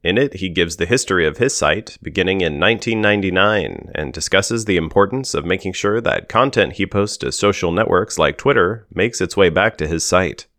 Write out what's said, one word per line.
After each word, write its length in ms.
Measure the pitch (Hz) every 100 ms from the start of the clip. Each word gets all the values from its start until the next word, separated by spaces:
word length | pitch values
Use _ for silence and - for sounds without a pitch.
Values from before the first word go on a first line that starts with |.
In 140 | 85 104
it, 200 | 139 92
he 120 | 92
gives 280 | 85 85 80
the 100 | 87
history 400 | 127 - 92 78
of 100 | 73
his 180 | 139
site, 440 | - 76 76 - -
beginning 380 | 76 98 92 95
in 180 | 85 73
nineteen 440 | 95 113 120 110
ninety-nine, 880 | 104 104 95 92 101 107 65 50 -
and 200 | - 73
discusses 500 | - - 95 - 117
the 140 | 107 87
importance 560 | 80 101 98 131 131
of 100 | -
making 300 | 82 95 95
sure 260 | - 104 110
that 260 | 117 - -
content 460 | 113 135 113 92
he 140 | - 92
posts 320 | 101 101 -
to 120 | -
social 400 | - 101 98 87
networks 480 | 87 113 90 - -
like 200 | 78 -
Twitter 480 | 139 135 90 113 _
makes 300 | - 107 -
its 160 | 92 -
way 140 | 92
back 260 | 82 110 -
to 100 | 76
his 160 | 82
site. 440 | - 90 90 - -